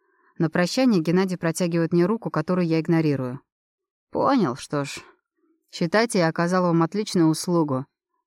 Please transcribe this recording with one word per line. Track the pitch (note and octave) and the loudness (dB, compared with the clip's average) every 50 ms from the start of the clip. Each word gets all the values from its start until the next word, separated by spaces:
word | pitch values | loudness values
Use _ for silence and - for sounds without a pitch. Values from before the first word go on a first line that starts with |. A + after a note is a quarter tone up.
| _ _ _ _ _ _ _ - | _ _ _ _ _ _ _ -2
На | E3 D#3 | -2 -2
прощание | - F3 F3+ F3 - C4 C4 B3+ A3 F3+ | 0 0 -2 -2 0 2 2 4 4 2
Геннадий | D#3 E3+ E3+ F#3 G3 F#3 F3+ E3+ | 2 2 2 2 2 0 -4 -4
протягивает | - E3 D#3+ - F#3 F3 E3 E3+ E3 D#3+ F3 | -4 -4 -2 -2 -2 -2 0 0 -2 0 2
мне | E3+ E3+ | 2 2
руку, | F3+ A3 A3+ - E3 | 2 0 -4 -6 -6
которую | - - D#3 - F3+ F3+ F3+ E3 | -6 -4 -2 -2 0 0 0 0
я | D#3+ D#3+ | 0 0
игнорирую. | D#3 - E3+ E3 D#3 D3+ C#3+ C3 B2+ B2+ B2 C3+ _ _ _ _ _ _ _ _ _ _ _ _ _ _ | 0 2 2 2 2 0 0 -2 -4 -6 -8 -10 _ _ _ _ _ _ _ _ _ _ _ _ _ _
Понял, | - - - - C#4 C4 F#3+ C3 A#2+ | -4 -2 0 0 2 2 2 0 -2
что | - - - - D3 C#3 | -6 -10 -8 -6 -6 -6
ж. | C#3+ - - - - _ _ _ _ _ _ _ _ _ _ _ _ | -6 -10 -14 -16 -20 _ _ _ _ _ _ _ _ _ _ _ _
Считайте, | - - F#3+ E3 - G#3 A3+ A#3 - G3 | -8 -4 -4 0 2 2 2 2 2 0
я | E3+ D#3+ | 0 0
оказал | D#3+ - E3+ E3+ F#3 F#3 F3+ | 0 0 -2 0 0 0 2
вам | F3 E3 E3 E3 | 2 2 2 2
отличную | E3 - G3+ G#3+ - - F#3+ E3 D#3+ | 2 0 -4 -6 -2 0 2 4 4
услугу. | D#3 D#3 - - F3 E3+ D#3+ D3+ C3+ C3 C3+ _ _ _ _ _ _ _ _ | 2 0 -2 -2 0 0 0 0 -2 -6 -6 _ _ _ _ _ _ _ _